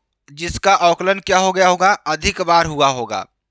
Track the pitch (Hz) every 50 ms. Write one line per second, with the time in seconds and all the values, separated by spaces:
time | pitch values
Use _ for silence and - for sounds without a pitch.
0 | _ _ _ _ _ - 143 143 170 170 - - - 202 196 160 175 170 165 -
1 | 180 185 196 196 - - 190 185 190 190 185 185 185 185 180 175 185 196 208 -
2 | - 160 156 156 160 196 180 - 180 165 170 170 165 160 151 143 143 139 135 127
3 | 117 104 107 95 92 - _ _ _ _